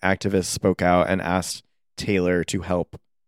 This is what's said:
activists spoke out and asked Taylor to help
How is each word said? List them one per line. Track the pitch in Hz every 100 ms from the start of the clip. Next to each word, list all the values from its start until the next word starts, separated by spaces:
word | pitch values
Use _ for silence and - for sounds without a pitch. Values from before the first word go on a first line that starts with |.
activists | 92 98 101 95 87
spoke | - 98 90
out | 90 90 87
and | 95
asked | 82 92 - - _ _ _ -
Taylor | - 98 90 90 82
to | 98
help | 87 90 82 - _ _